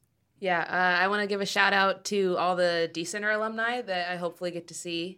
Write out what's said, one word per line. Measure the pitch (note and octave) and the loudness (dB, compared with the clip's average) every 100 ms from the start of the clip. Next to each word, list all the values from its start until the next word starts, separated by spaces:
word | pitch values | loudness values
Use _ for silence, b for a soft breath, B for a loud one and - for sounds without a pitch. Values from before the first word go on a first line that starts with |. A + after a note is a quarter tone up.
| _ _ _ - | _ _ _ -6
Yeah, | F#3+ E3+ | 0 0
uh, | - F3+ F3+ F3 | 0 0 2 4
I | F#3 | 2
wanna | G#3 G#3 | 2 0
give | G3+ | -2
a | G3 | 0
shout | G3+ G3 | 2 4
out | G3 G3 F#3 - | 6 4 2 -2
to | G3+ F#3+ F3+ | 0 2 2
all | F3 F3+ | 2 2
the | F3 E3+ E3 | 2 2 -2
D | E3 F3 | -4 -6
Center | G#3+ G#3 | -4 -2
alumni | G#3+ A3 A3+ A3+ B3 | -2 -2 -2 -2 -2
that | G#3 F#3 F3 | -4 -4 -4
I | F3+ | -4
hopefully | F3 E3+ F3+ | -6 -4 -6
get | E3+ E3+ | -6 -10
to | |
see, | E3+ F3 E3+ F3 | -12 -6 -6 -6